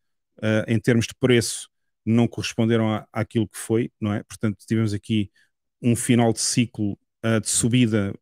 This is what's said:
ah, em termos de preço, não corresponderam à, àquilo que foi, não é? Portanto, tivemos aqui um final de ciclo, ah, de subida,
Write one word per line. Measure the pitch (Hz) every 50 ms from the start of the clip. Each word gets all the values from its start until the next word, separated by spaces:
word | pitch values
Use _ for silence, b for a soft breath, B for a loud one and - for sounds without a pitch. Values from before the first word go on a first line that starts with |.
| _ _ _ _ _ _ _ -
ah, | - 110 110 110 - -
em | 117 110
termos | - - 120 117 107
de | - - _
preço, | - 127 123 120 110 - - - - _ _ _ _ _ _ _ _
não | 107 113 117 117
corresponderam | 110 - - - - - - 113 113 117 113 110 110
à, | 107 104 - _
àquilo | - 113 107 - - 120 107
que | - -
foi, | - - - 113 113 127 - - _
não | 107 104
é? | 101 113 -
Portanto, | _ - - - 110 98 - -
tivemos | - 113 110 110 107
aqui | 101 101 - - 113 107 101 - _ _ _ _ _ _ _ _ _ _
um | - 120 117
final | 113 - - 120 117 120 113
de | 107 -
ciclo, | - - - 127 120 - - - 107 101 98 - _ _ _ _
ah, | - 113 113 110
de | - -
subida, | - - - 120 117 127 123 110 110 107 98 98 - -